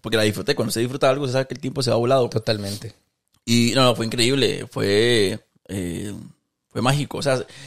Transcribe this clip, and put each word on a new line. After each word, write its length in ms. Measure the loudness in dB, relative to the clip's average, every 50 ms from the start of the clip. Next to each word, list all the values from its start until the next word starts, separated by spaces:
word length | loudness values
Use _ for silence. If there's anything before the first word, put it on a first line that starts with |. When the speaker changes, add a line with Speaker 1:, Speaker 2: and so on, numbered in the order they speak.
Speaker 1:
Porque 160 | -8 -2 0
la 80 | 2 2
disfruté. 320 | 2 0 0 -2 -2 -2
Cuando 160 | 0 -2 -2
se 80 | 0 -2
disfruta 280 | -2 -2 0 2 2 2
algo, 180 | 2 2 -2 -2
se 60 | 0
sabe 120 | -2 -2
que 80 | -2 -6
el 60 | -8
tiempo 220 | -8 -6 -4 -2 0
se 60 | 0
va 60 | 0
volado. 320 | 2 2 4 4 4 2 2
Speaker 2:
Totalmente. 680 | -2 -4 -2 -2 -4 -4 -4 -8 -10 -10 -12 -16 -18 _ _ _ _ _ _ _ _ _ -2
Speaker 1:
Y 280 | 2 4 4 4 4 4
no, 80 | 4 4
no, 100 | 4 4
fue 120 | 2 -2
increíble. 600 | -4 0 2 2 2 2 2 2 0 0 -2 -8 -10
Fue, 680 | -6 -4 0 2 2 4 4 4 4 2 2 0 -2 -6 _ _ _ _ _ -10
eh, 460 | -8 -6 -6 -6 -8 -8 -10 -10 -12 -14 -16 -18 -20 _ _ _ _ _ _ _
fue 120 | -6 -2
mágico. 360 | 0 0 0 0 -2 -6 -8 -6
O 40 |
sea, 220 | -2 -2 -2 -2 -4 -10 -14 -20 -18